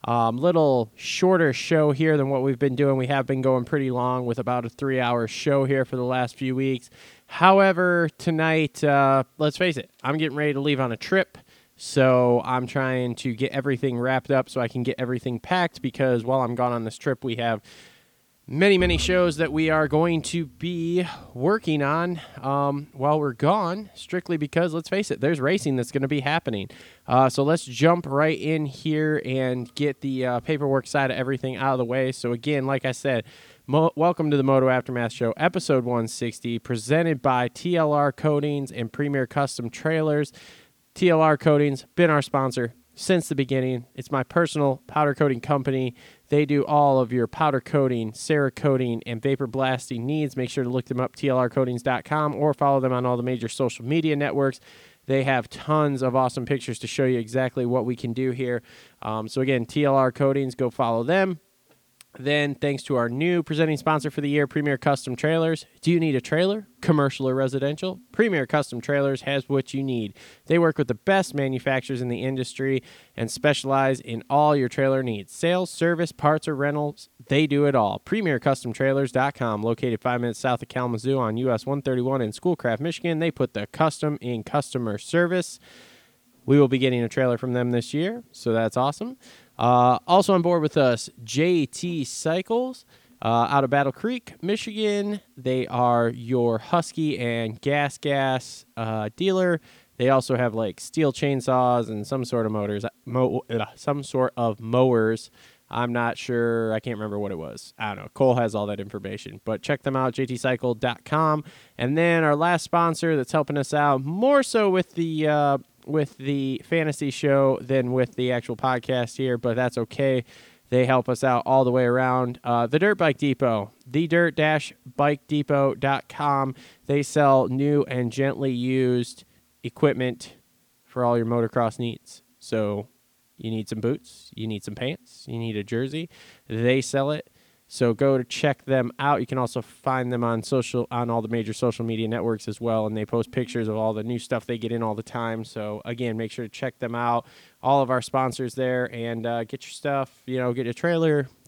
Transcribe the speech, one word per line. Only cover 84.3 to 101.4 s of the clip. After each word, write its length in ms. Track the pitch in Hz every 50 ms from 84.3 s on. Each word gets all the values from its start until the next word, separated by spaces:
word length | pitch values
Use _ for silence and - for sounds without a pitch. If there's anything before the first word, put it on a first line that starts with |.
| 123 113 110
customer 540 | - - 147 135 - - 127 120 110 101 104
service. 600 | - - - 170 175 170 180 180 170 - - - _ - - - - - - - _ _ _ _ _ _ _ _ _
We 140 | 127 139 147
will 80 | 143 127
be 100 | 131 131
getting 240 | 131 131 123 120
a 60 | 120 110
trailer 300 | - - 131 127 120 117
from 160 | - 127 123
them 160 | 123 123 123
this 220 | 120 120 117 - -
year, 280 | 147 165 196 226 240 233 _
so 220 | _ - - 120
that's 240 | 113 113 113 107 -
awesome. 400 | 135 127 139 147 - 214 240 262 _ _ - - - - _ _
Uh, 420 | - - 120 123 123 123 123 123 - _
also 280 | - 175 190 190 - 196
on 80 | 180
board 180 | 165 175 175 170
with 160 | 151 151 -
us, 320 | 156 139 127 120 113 - - - -
J 420 | 120 110 110 135 160 180 180 170 143
T 400 | - - - - 175 175 160 135
Cycles, 800 | - - - - 160 160 185 185 - 226 240 254 262 254 - - _ _ _ _ _ _ _
uh, 240 | - 113 117 117 117 -
out 160 | 143 139 139
of 60 | 127
Battle 220 | 135 143 143 139
Creek, 420 | - - - 226 254 247 _ - - -
Michigan. 760 | - 180 208 214 - 226 208 214 214 208 208 202 202 202 208 202 _ _ _ -
They 280 | 123 127 127 127 123 -
are 400 | - 127 123 120 120 120 117 117
your 500 | 117 120 120 113 127 123 120 117 113 110
Husky 600 | - - - 170 165 - - - 160 151 139 -
and 400 | 123 120 117 117 113 110 110 -
Gas 360 | - 139 143 147 143 139 -
Gas, 720 | - - 147 139 139 135 135 131 127 - - - - - _ _
uh, 340 | - 113 110 110 110 107 107 -
dealer. 440 | - 175 196 185 185 185 180 170 160 _ - - - _ _ _
They 140 | _ 123 131
also 260 | 135 131 131 - 135
have, 180 | 120 123 120 107
like, 260 | 113 113 101 87 -
steel 320 | - - - 160 156 143
chainsaws 760 | 127 - - 143 139 131